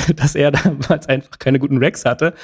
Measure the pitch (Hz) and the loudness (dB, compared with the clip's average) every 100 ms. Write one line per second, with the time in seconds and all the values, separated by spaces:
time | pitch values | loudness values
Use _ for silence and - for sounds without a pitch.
0 | - - 143 147 143 139 185 139 131 151 | 0 0 0 2 2 2 0 -2 -2 -2
1 | - 135 - - 131 135 143 135 139 - | 0 -2 -4 -6 0 0 2 2 0 0
2 | - 123 160 170 | -2 0 -2 -4